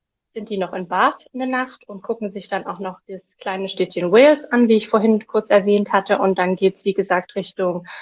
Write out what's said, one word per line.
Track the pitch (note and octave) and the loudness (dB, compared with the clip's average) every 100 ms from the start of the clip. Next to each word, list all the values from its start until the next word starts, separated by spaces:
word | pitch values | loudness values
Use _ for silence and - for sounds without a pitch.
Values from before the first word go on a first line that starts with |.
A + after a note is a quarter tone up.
| _ _ _ A3+ | _ _ _ -16
sind | G#3+ | -8
die | G3 | -6
noch | F3 | -6
in | F#3 F3 | -6 -4
Bath | F#3 C4 - _ | 0 0 -2 _
eine | B3+ C4 | -8 -4
Nacht | B3+ C4 - - | -4 -6 -12 -18
und | G3 | -12
gucken | - A3+ G3+ | -10 -8 -10
sich | G3 - | -12 -8
dann | G3 - | -8 -8
auch | F3+ | -10
noch | F#3 F3+ - | -10 -12 -16
das | F#3 - _ | -16 -18 _
kleine | G3+ F#3+ F#3+ | -8 -6 -6
Städtchen | F#3+ F#3 F3 F3 | -4 -4 -4 2
Wales | A3 D4 D4 - | 6 6 4 0
an, | A#3+ A3+ | 2 4
wie | A3 | 2
ich | - | 2
vorhin | A3 A3+ G#3+ - | 2 2 0 0
kurz | G#3+ G#3+ | -4 2
erwähnt | G3+ G3 G#3 G#3 | 2 4 2 2
hatte. | G3 G3 G3 | 0 0 0
Und | F#3+ F#3 | 2 0
dann | F3+ F#3 | 0 0
geht's, | F#3+ - G3+ | 0 0 -4
wie | |
gesagt, | G3 G3 F3+ - G3+ | -2 0 -2 -2 -8
Richtung | E3+ - F3+ F3 F3 - | -8 -4 -4 -4 -10 -18